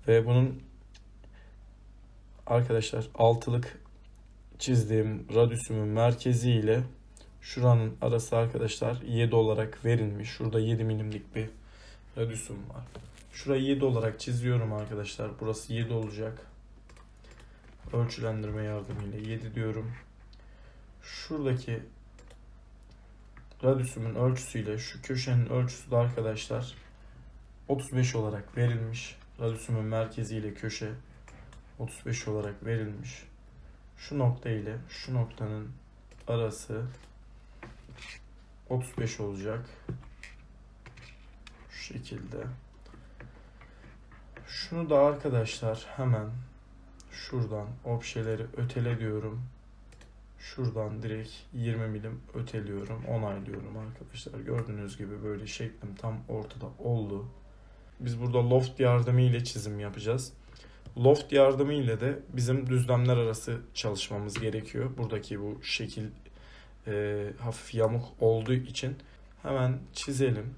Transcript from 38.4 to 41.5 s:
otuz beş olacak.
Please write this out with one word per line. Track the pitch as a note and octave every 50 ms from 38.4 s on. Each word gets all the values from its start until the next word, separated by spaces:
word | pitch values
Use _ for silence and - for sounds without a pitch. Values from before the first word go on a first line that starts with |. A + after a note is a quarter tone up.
| - - - - - -
otuz | B2+ B2+ B2 - - -
beş | A#2 A2+ - -
olacak. | A2 G2+ G2+ G2 G2 G#2+ A2 A#2+ B2+ - - - - - - - - - - - - - - - - - - - - - - - - - - - - - - - - - - - - -